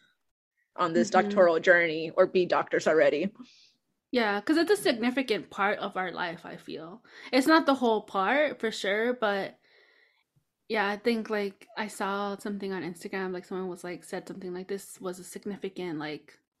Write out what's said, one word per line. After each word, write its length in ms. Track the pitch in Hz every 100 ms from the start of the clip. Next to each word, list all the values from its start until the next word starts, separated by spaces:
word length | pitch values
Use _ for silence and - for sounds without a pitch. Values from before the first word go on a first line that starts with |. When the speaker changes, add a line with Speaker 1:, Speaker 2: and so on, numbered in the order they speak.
| _ _ _ _ _ _ _ -
Speaker 1:
on 160 | 175
this 160 | 165 202
Speaker 2:
Mm-hmm. 180 | 185 202
Speaker 1:
doctoral 300 | 202 175 165
journey 500 | 170 175 170 160 160
or 120 | - 185
be 180 | 190 175
doctors 400 | 147 165 - -
already. 440 | 156 143 143 190 - 254 _ _ _ _ _ -
Speaker 2:
Yeah, 280 | 247 220 202
'cause 160 | 208 320
it's 120 | 339
a 60 | 403
significant 720 | 381 233 240 254 262 208 -
part 300 | - 202 208
of 180 | 156 190
our 140 | 185
life, 320 | - 175 170
I 120 | - 170
feel. 440 | - - 160 208 _ - -
It's 140 | 254 269
not 180 | 320
the 100 | 320
whole 280 | 269 247 214
part, 580 | 214 196 190 269 302 -
for 100 | 226
sure, 440 | - 202 208 233
but, 440 | 247 214 202 190 - _ _ _ _ _ _ _ _ _ _ -
yeah, 180 | 220 202
I 80 | 208
think, 320 | 240 233 214
like, 360 | 214 202 - - -
I 80 | 214
saw 480 | - 196 196 202 196
something 360 | 214 202 196
on 80 | 190
Instagram, 500 | 165 175 202 196 185
like, 140 | 180 180
someone 220 | 185 185
was, 160 | 180
like, 200 | 180 175
said 240 | - 185 180
something 240 | 190 185
like, 160 | 180 190
"This 320 | 196 - -
was 180 | 190 180
a 60 |
significant, 760 | 175 202 208 196 190 190 180 151
like, 400 | 151 151 - - _ _